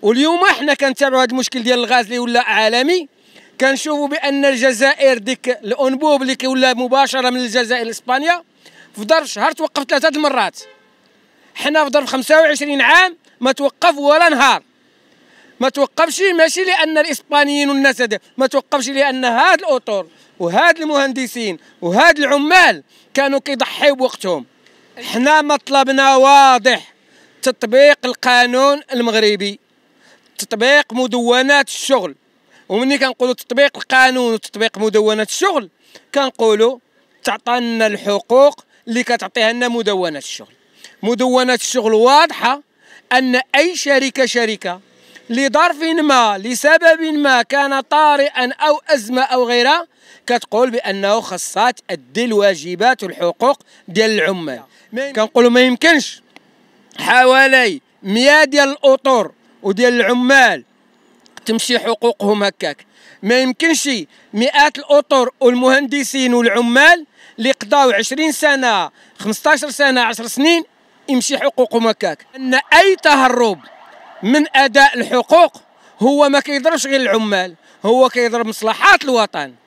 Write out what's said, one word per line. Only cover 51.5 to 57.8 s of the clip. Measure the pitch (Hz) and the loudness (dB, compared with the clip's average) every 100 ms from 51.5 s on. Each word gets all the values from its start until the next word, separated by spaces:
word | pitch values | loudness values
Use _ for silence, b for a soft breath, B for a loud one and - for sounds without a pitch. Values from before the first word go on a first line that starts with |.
| 185 233 | -2 -2
تأدي | 247 _ 175 123 139 | -2 _ -12 _ -6
الواجبات | 240 214 202 180 156 180 226 254 | -2 0 0 0 -8 -4 -2 -2
والحقوق | 190 - 175 165 240 285 _ b b | -6 -6 -6 -2 -2 -2 _ b b
ديال | 180 220 | -2 -2
العمال. | 214 160 185 156 127 135 b b | 0 -2 -4 -8 -12 -16 b b
كنقولوا | 226 277 254 214 - 240 | -10 -8 -4 -2 2 4
ما | 240 | 4
يمكنش | 254 247 320 320 - - _ _ _ _ _ _ _ - | 2 2 2 2 0 -14 _ _ _ _ _ _ _ -12
حوالي | - 247 254 262 269 262 240 151 | 0 4 6 6 6 4 2 -4